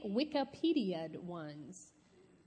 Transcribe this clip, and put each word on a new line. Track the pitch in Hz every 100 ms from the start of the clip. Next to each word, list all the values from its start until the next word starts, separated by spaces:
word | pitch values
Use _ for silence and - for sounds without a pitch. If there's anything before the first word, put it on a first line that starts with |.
| 214
Wikipedia'd | 202 302 285 269 - 320 311 196 165 160 -
ones. | 175 170 151 147 131 185 - _ _ - - -